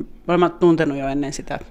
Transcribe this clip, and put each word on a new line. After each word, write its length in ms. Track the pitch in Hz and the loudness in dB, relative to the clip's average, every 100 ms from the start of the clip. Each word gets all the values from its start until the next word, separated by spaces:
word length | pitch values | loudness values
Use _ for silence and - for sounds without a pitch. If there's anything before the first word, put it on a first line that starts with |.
| - - - | -10 -10 -2
olen 120 | 175 | 2
mä 80 | 170 | 2
tuntenut 500 | - 175 165 151 139 | 4 4 4 2 -2
jo 100 | 135 | -4
ennen 240 | 139 143 | -4 -4
sitä 260 | 139 - 143 - | -6 -8 -10 -10